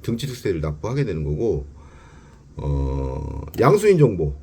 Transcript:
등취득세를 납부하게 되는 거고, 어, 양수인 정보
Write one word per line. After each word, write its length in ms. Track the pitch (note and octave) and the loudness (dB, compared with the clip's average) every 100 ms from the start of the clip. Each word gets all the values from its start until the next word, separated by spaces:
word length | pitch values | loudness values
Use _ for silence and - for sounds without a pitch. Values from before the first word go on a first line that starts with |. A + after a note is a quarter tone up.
등취득세를 580 | - A#2 C#3+ B2 A2+ E2+ | -4 -4 -4 -4 -4 -2
납부하게 440 | D2+ D2 G#2 C3+ B2+ | -2 -4 -4 -2 -2
되는 180 | D#2+ | -2
거고, 420 | D2+ D2+ A2+ D2+ C#2 - - - - - - - - - | -2 -2 0 -2 -4 -16 -20 -20 -20 -20 -20 -20 -18 -8
어, 840 | C#2 C#2 C2+ C#2 C2 C2+ C#2 C#2 - - | -2 -2 -2 -2 -4 -6 -8 -10 -10 2
양수인 380 | C#3+ G3+ G#3 F3+ | 4 6 6 6
정보 380 | C3+ F2+ D2 C#2+ | 4 4 -4 -4